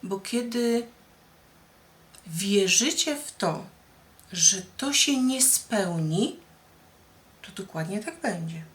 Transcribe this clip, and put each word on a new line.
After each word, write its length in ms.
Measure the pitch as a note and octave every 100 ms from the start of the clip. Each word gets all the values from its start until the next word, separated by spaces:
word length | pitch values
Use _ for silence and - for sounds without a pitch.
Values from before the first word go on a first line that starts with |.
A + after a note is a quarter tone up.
Bo 160 | G3+ G3
kiedy 680 | - A#3 A#3+ A#3 A#3+ A#3 A#3 - _ _ _ _ _ _ - _ _ _ - - -
wierzycie 880 | D#3+ G3 G3+ F#3+ F#3 B3+ - - C#4+
w 160 | -
to, 340 | - F3 D#3 - - _ - - - -
że 300 | F3+ - F#3+ F#3 -
to 160 | C#4
się 280 | C#4+ - C4+
nie 200 | B3+ C4
spełni, 960 | B3+ - - A3 F#3 E3+ D#3 E3 C4+ - - - _ - - _ _ - _ -
to 100 | - -
dokładnie 360 | F#3+ E3 D#3+ G3+
tak 220 | C4+ D#4+
będzie. 420 | C4 F3 E3 E3 -